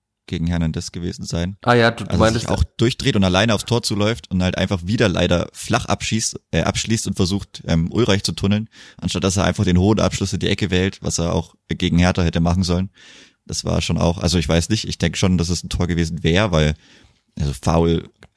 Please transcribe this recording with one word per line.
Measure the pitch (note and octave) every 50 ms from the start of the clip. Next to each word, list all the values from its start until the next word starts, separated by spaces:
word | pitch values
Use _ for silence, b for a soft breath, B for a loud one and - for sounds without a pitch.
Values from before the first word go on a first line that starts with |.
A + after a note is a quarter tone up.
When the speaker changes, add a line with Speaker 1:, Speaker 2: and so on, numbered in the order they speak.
| _ _ _ _ _
Speaker 1:
gegen | - - D#2+ D#2+
Hernandez | E2+ F2 E2+ E2 D#2+ D#2 E2+ E2+ -
gewesen | - F#2 E2+ F2+ F2 - F2+
sein. | - - E2+ F2 F#2 G2+ -
Speaker 2:
Ah | - A#2+ A#2+
ja, | A#2+ A2+ A2+
du, | A2+ - A2
du | F2+
Speaker 1:
Also | G2+ G2+
Speaker 2:
meintest | A2 A2 A2 - -
Speaker 1:
sich | -
auch | F#2+ F2+ - - _
durchdreht | - A2+ A2+ - - - C3 -
und | G#2+ F#2+
alleine | F#2 F2+ F#2 G#2+ A#2+ G#2+
aufs | G2 -
Tor | - A#2 A#2+ -
zuläuft | - A2 G#2 G#2 G#2+ A#2 - - _
und | F#2 F#2
halt | F2+ F#2 F2
einfach | - F#2 F#2+ G2+ F2+ F2
wieder | F2+ A2 B2 B2
leider | G2+ E2 E2+ F2+ F2+ F2+ E2+ D#2+ D#2 _
flach | - - - - A#2+ -
abschießt, | - G2 - - - G#2+ A2 - - - - - _
äh, | - E2
abschließt | E2 F2 - - - - A2 A2 -
und | G2 F#2+
versucht, | - G2 E2+ G2 G2 - - - - -
ähm, | - E2+ E2 E2 F2+
Ulreich | - F#2+ A#2 - G2 G2 -
zu | -
tunneln, | E2 - - G2 G#2 G#2 A2 B B B B B B
anstatt | B - F2 - F#2 D#2+
dass | F#2+ F2+
er | G2+ E2+
einfach | F2 F2+ - G#2
den | F2+ F2+
hohen | F2+ F#2 G#2 A2 G2
Abschluss | F2 F#2 - - G2+ F#2+ -
in | E2+
die | F2 E2+
Ecke | F#2+ - G#2+ F2
wählt, | F#2+ F2+ F#2 G2 - -
was | - - - -
er | E2+ E2+ F2
auch | E2+ E2 - _ _ _
gegen | _ - D#2+ F2+ F2 E2+ E2+
Hertha | F2+ F2+ F#2 - F2
hätte | E2 - E2+
machen | E2 E2+ E2+ F#2 F#2
sollen. | E2 F2 F2+ F#2+ G2 B B B B B B B B B B _
Das | - - - -
war | D#2+ F2 F2
schon | - - F2
auch, | E2 E2+ E2+ E2+ -
also | - F2 D#2+
ich | F2+ D#2 C#2+
weiß | E2 E2+ E2 -
nicht, | G#2+ - -
ich | E2+ D#2
denke | - - E2 D2+
schon, | - - F#2+ F#2
dass | F2 E2+ F2
es | F2 D#2+ -
ein | -
Tor | - - F2
gewesen | E2+ F2 E2 E2+ D#2+ E2+ D2+ -
wäre, | E2 E2 F#2 A2 G#2+
weil, | F2 D#2 D2+ D2+ D#2 b b b b b b b b b b _ _ -
also | D#2 C#2+ C2+
Foul, | - - - D#2 E2 E2+ E2+ E2+ D#2 - - _ _ - _ _